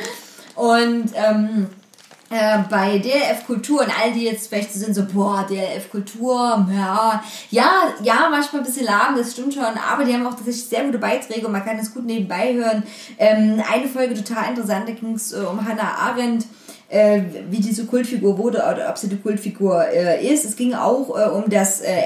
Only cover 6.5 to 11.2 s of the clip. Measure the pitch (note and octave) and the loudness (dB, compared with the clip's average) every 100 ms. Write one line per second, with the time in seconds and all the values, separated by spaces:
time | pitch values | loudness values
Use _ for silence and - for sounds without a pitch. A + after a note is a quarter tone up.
6.5 | A3 F#3 G3 F#3+ G3+ A3+ G#3+ - - - | 2 2 2 0 2 2 0 -4 -14 -2
7.5 | A3+ C#4+ F#4+ D#4+ - A3 A#3 E4 D4 C#4+ | 4 6 6 2 0 2 4 4 2 0
8.5 | C#4+ B3+ C#4+ A3+ G3+ A3+ C4+ A#3 - C4+ | -4 -4 -4 0 2 2 2 -2 -4 -6
9.5 | C#4 A#3+ - - C#4+ B3 A#3+ B3 A#3+ A3 | -2 -2 -2 -2 0 2 2 0 -4 -6
10.5 | A#3 - A3 C#4 A3+ G#3 - | -6 -4 -2 -2 -2 0 -2